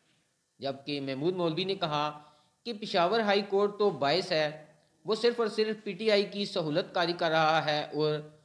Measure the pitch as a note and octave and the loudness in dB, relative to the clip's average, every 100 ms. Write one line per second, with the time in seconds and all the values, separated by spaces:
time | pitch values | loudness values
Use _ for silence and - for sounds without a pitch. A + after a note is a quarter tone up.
0 | _ _ _ _ _ - C3+ C3+ - C#3+ | _ _ _ _ _ -10 -8 -8 -6 -6
1 | C3+ C3+ D#3 F#3 E3+ D#3 F#3+ G3 E3 D3 | -4 -2 -2 0 -2 -2 -4 -4 -2 -2
2 | D3+ D3 - _ _ _ - G#3+ G#3+ G3 | -2 -6 -16 _ _ _ -12 -10 -2 2
3 | F3 A#3 G#3 G3+ G3+ G3 G#3 G3+ G#3 D#3 | 2 2 2 2 2 2 2 2 0 2
4 | C#3 E3 F3+ D#3+ D3+ D3+ - _ _ _ | 0 0 0 0 0 -4 -16 _ _ _
5 | - G#3+ A#3+ A#3 A3+ A3 G#3+ G#3+ - F3 | -4 0 0 2 0 0 -2 -2 -6 -4
6 | A3 G3+ G3+ G3+ G3+ G3 D#3 D#3 - F#3 | 2 2 2 -2 -4 -2 -2 -2 -2 0
7 | E3+ E3+ E3+ D#3+ D#3 D#3+ D3+ D3+ C3 D3 | 0 0 2 4 4 4 2 0 -2 -2
8 | D3+ D3+ D3+ - | 0 0 -6 -18